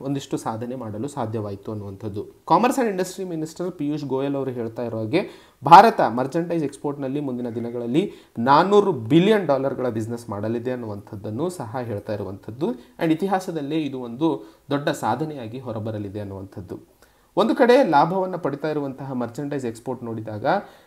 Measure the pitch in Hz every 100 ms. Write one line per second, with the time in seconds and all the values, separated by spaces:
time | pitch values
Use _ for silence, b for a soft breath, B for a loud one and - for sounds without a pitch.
0 | 135 139 - 156 123 113 120 127 113 104
1 | 143 139 113 110 104 98 - 107 101 95
2 | 107 104 - - - 170 240 269 226 185
3 | 185 - 185 160 156 - 180 175 147 147
4 | 139 131 139 139 131 123 113 120 117 113
5 | 110 160 - - - _ - 175 226 -
6 | 131 117 131 165 170 170 139 - 147 143
7 | 131 147 143 123 123 117 120 120 117 143
8 | 208 B B - 120 147 190 208 196 139
9 | 110 156 190 214 156 139 135 127 123 110
10 | 110 117 - 101 107 117 123 123 113 101
11 | - 104 107 110 175 175 110 131 117 101
12 | - 104 95 101 - 123 190 254 - -
13 | 170 160 190 190 185 165 139 160 143 131
14 | 120 117 160 135 - _ - 143 151 143
15 | 113 123 156 143 113 127 117 110 110 107
16 | 101 101 101 95 98 104 87 - - _
17 | b b b 170 226 285 247 254 220 143
18 | 160 190 185 175 143 139 156 147 143 131
19 | 139 127 117 131 143 143 120 113 - 123
20 | 117 113 113 104 135 196 B B